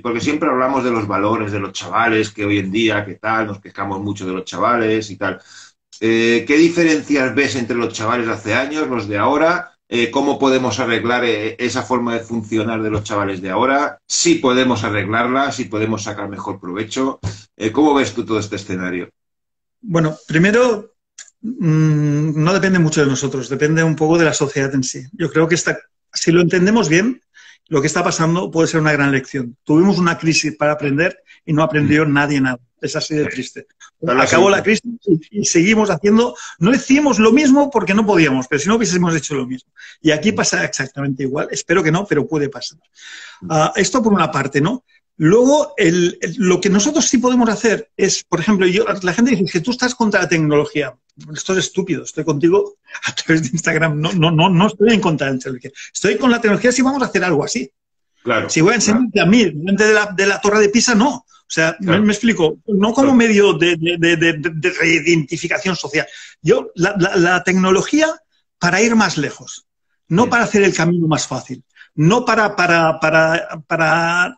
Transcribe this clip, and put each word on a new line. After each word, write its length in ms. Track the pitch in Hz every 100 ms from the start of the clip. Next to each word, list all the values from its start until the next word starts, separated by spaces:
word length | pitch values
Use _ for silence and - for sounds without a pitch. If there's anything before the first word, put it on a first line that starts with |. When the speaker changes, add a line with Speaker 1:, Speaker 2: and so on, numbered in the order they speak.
Speaker 1:
porque 200 | 120 117
siempre 280 | 143 147 151
hablamos 340 | 127 131 135
de 80 | 123
los 160 | 113 101
valores 440 | 98 104 113 107
de 80 | 104
los 140 | 95
chavales 560 | - 87 104 117 110 107
que 140 | 107 104
hoy 140 | 104
en 120 | 95
día, 340 | 107 110 104 101
qué 100 | 85
tal, 320 | 110 110 107
nos 120 | 101
quejamos 400 | 90 - 98 98
mucho 240 | 101 101 92
de 80 |
los 120 | 92 -
chavales 640 | 90 113 120 110 110 107
y 60 | 90
tal. 220 | 98 92 - - - _ _ -
Eh, 460 | 113 113 117 117 -
¿qué 100 | 147
diferencias 760 | 165 170 165 151 123 143 131 127
ves 200 | 135 131
entre 200 | 113 120
los 180 | 113
chavales 340 | - 110 123 113
de 60 |
hace 200 | 101 107
años, 340 | 120 139 156 135
los 200 | 120 101
de 100 | 104
ahora? 560 | 120 147 160 175 - _ _
Eh, 220 | 120 120
¿cómo 260 | 139 143 135
podemos 420 | 135 131 123 107
arreglar, 440 | 117 113 117 123 120
eh, 300 | 104 107 -
esa 220 | 120 127
forma 320 | 117 123 120
de 60 | 117
funcionar 600 | 113 117 107 110 110 110
de 60 | 107
los 120 | 107
chavales 380 | 104 104 98 92
de 80 | 95
ahora? 480 | 101 131 139 147 - -
¿Si 300 | - 170 165
podemos 480 | 131 123 127 113
arreglarla? 680 | 110 104 95 117 123 131 147
¿Si 140 | 147 110
podemos 380 | 107 110 107
sacar 260 | 107 104 101
mejor 300 | 95 104 92
provecho? 600 | 90 95 110 131 135 - - - - -
Eh, 160 | 107
¿cómo 220 | 120 151
ves 200 | 135 120
tú 120 | 120 101
todo 120 | 110
este 180 | 98 98
escenario? 520 | - 92 90 90 85 _ _ _ _ _ _ _
Speaker 2:
Bueno, 380 | 226 165 156 156 -
primero, 640 | 156 196 226 254 202 - _ _ - - _
mm, 1000 | 226 262 165 156 156 151 147 147 156 151
no 100 | 160
depende 260 | 196 190 185
mucho 200 | 156 156
de 60 | 139
nosotros, 400 | 127 139 135 120
depende 340 | 135 151 160
un 120 | 165 147
poco 220 | 156 170
de 80 | 156
la 80 |
sociedad 400 | - 139 143 135 135
en 80 |
sí. 200 | 127 139 127
Yo 180 | - -
creo 160 | 156 160
que 80 | 170
esta, 240 | 175 - - _ _
si 180 | - -
lo 80 | 170
entendemos 480 | 170 185 190 226 160
bien, 320 | 170 233 254 _ - - _ _
lo 100 | 151
que 60 | 135
está 160 | 180
pasando 480 | 180 147 165 170 190
puede 160 | 160 160
ser 140 | 160
una 120 | 156
gran 180 | 147 139
lección. 440 | 135 135 139 120 -
Tuvimos 340 | - 156 196 185
una 180 | 175 160
crisis 380 | 160 - 151 -
para 160 | 147
aprender 440 | 151 147 139 185 - _ - -
y 80 |
no 100 | 151
aprendió 420 | 156 151 143 151 156
Speaker 1:
Mm. 80 |
Speaker 2:
nadie 280 | 143 147 143
nada. 180 | 131 123 _ _
Es 160 | 156 156
así 200 | - 151
de 80 | 139
Speaker 1:
Sí. 40 |
Speaker 2:
triste. 360 | 131 123 - - _ - _
Speaker 1:
Claro, 220 | 143 127
Speaker 2:
Acabó 240 | 135 - 196
Speaker 1:
sí. 40 |
Speaker 2:
la 120 | 190
crisis 200 | 202 220 240 233 202 160 -
y, 80 | 208
y 40 | -
seguimos 440 | 170 190 220 202
haciendo, 460 | 160 208 220 240 - - -
no 120 | 180
hicimos 440 | 262 - 277 294 208
lo 120 | 220
mismo 380 | 269 294 277 277
porque 220 | 220 180 202
no 100 | 208
podíamos, 420 | 175 151 131 127
pero 120 | 143
si 100 | 160
no 60 | 233
hubiésemos 400 | 180 180 175 165
hecho 180 | - 139
lo 120 | 123
mismo. 240 | 127 - - - -
Y 100 | 160
aquí 200 | 202 208
Speaker 1:
Mm. 40 | 220
Speaker 2:
pasa 280 | 175 175
exactamente 600 | 156 - 135 143 139 131
igual. 240 | 131 143 -
Espero 300 | 143 - 180
que 80 | 160
no, 140 | 170 202
pero 220 | 151 123
puede 220 | 156 135
pasar. 280 | 120 - - _ _ - - - -
Speaker 1:
Mm. 60 | 175
Speaker 2:
Ah, 220 | 156 156 -
esto 260 | 180 254
por 100 | 220
una 180 | 190 156
parte, 300 | 139 131 139
¿no? 220 | 165 254 - _ _ -
Luego, 540 | 156 220 254 294 285 -
el, 380 | 170 180 175 -
el, 140 | 180 170
lo 240 | 180 180
que 80 | 202
nosotros 360 | 202 294 302 -
sí 80 | 240
podemos 320 | 247 247 226
hacer 400 | 208 226 185 - -
es, 260 | 190 -
por 160 | - 165
ejemplo, 280 | 208 196 185
yo, 180 | 190 - 196
la 120 | 180
gente 180 | 175 247
dice 140 | 196 175
que 100 | 175
tú 100 | 247
estás 240 | 240 247 -
contra 260 | 214 202
la 80 | 170
tecnología. 640 | 160 151 147 143 151 131 - _ 147 151
Esto 200 | 151 -
es 120 | 190 -
estúpido, 380 | 190 185 127
estoy 200 | 123 156
contigo 520 | 156 147 170 196 202 - _ -
a 120 | - -
través 260 | - 160
de 80 | 135
Instagram. 480 | 165 160 156 156 151
No, 140 | 160
no, 160 | 190 156
no, 180 | 156 185
no 180 | 170 214
estoy 260 | - 220
en 80 | 214
contra 240 | 175 151 139
de 80 |
la 60 | 131
tecnología. 320 | 135 127 135 - -
Estoy 260 | - 208 208
con 120 | 254
la 100 | 233
tecnología 320 | 214 190 240
si 120 | 247
vamos 180 | 262 277
a 40 | 214
hacer 160 | 190
algo 200 | 180 151
así. 280 | - 240 - _ _ _ _ _
Speaker 1:
Claro, 260 | 120 110 -
Speaker 2:
Si 140 | 160
voy 140 | 180 233
a 20 |
Speaker 1:
claro. 220 | 208 226
Speaker 2:
enseñarte 220 | 240 202
a 40 | 170
mí, 200 | 240 190
delante 380 | 147 180 196 214
de 80 | 214
la, 180 | 202 185
de 120 | 196
la 120 | 190
torre 200 | 202 208
de 100 | 202
Pisa, 240 | 226 247
no. 220 | 214 277 -
O 340 | - _ _
sea, 260 | 165 160 165
me, 80 | 190
Speaker 1:
Claro. 160 | 185
Speaker 2:
me 100 | 208
explico, 460 | 208 226 180 160 - -
no 260 | 196 214
como 140 | 269 277
Speaker 1:
Claro. 80 | 247
Speaker 2:
medio 380 | 233 202 202
de, 220 | 151 175 165
de, 200 | 170 170
de, 200 | 170 165
de, 160 | 165 151 165
de 160 | 160 175 -
reidentificación 960 | 165 165 160 165 143 165 170 202 190 175
social. 300 | 147 151 - - - -
Yo, 240 | 160 247 - 180
la, 180 | 185 202
la, 160 | 190 196
la 280 | 175 180
tecnología 640 | 185 185 185 190 - 294 320 311 _ _ _ _
para 240 | 175 185
ir 120 | 233 226
más 220 | 190 160
lejos, 480 | 139 - - - _ _ _ _ _
no 160 | 170 240
Speaker 1:
Sí. 40 |
Speaker 2:
para 140 | 233
hacer 180 | 214 208
el 140 | 196 165
camino 320 | 165 175 156
más 180 | 143 -
fácil, 380 | 131 - 127 _ _ - -
no 280 | 160 247 247
para, 300 | 226 208 202
para, 440 | 175 165 160 -
para, 640 | 156 160 160 165 - 160 -
para, 720 | 165 156 160 - 285 311